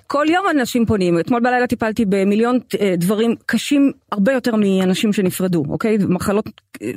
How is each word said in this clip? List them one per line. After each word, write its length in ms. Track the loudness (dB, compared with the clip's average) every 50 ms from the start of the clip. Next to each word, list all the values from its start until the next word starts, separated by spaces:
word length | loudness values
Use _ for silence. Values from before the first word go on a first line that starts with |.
| _
כל 200 | -4 -2 -2 0 2
יום 160 | 0 0 0 0
אנשים 360 | 0 0 0 0 0 0 0
פונים. 320 | 2 0 0 2 2 2 0
אתמול 220 | 0 0 0 0
בלילה 260 | 2 2 2 2 0
טיפלתי 380 | 0 -2 -2 -2 -4 0 0 0
במיליון, 540 | 0 2 2 2 2 2 2 2 2 0 0 -2 -4 -4 -2
אה, 140 | 0 0 0 0
דברים 360 | 0 0 0 0 0 0 0 -2 _
קשים 460 | -4 -4 -2 -2 0 2 2 2 2 0 _ _ -8 -2
הרבה 200 | 0 0 2 0
יותר 240 | 0 0 0 0
מאנשים 560 | 2 2 2 2 2 2 0 0 0 0 0 0
שנפרדו, 520 | 0 0 -2 -2 -2 -2 -2 0 -2 -2 -2
אוקיי? 300 | -4 -4 -2 0 0 0 0 0
מחלות, 420 | 0 -2 -2 -2 -2 -2 -2 -4 -10 -20 _ _ -20 -12 -10
אה, 80 | -10 -10